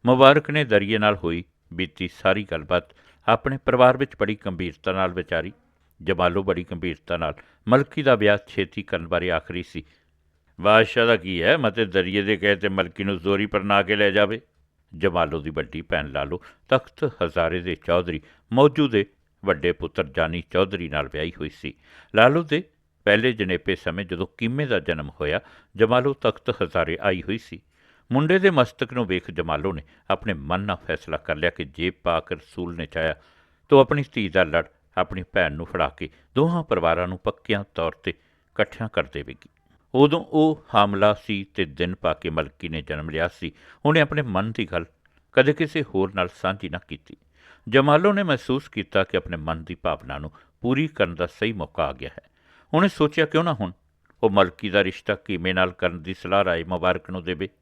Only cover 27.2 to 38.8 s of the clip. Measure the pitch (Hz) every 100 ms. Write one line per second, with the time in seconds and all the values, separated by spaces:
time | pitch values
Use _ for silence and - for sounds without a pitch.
27.2 | 82 113 - - _ _ _ _ _ 123
28.2 | 156 185 190 156 120 - 127 123 104 92
29.2 | - 82 82 76 92 78 - _ - 98
30.2 | 110 80 69 90 101 87 - 80 - 78
31.2 | - 76 85 - 73 - 87 - - -
32.2 | - 82 - - 87 85 80 80 80 78
33.2 | _ _ _ _ _ 139 135 147 135 -
34.2 | 98 92 82 82 80 _ _ - 90 92
35.2 | 87 98 82 73 82 90 71 - 76 _
36.2 | _ 127 165 170 156 92 82 82 90 92
37.2 | 110 - - 101 101 - 82 - - -
38.2 | _ _ _ - 104 -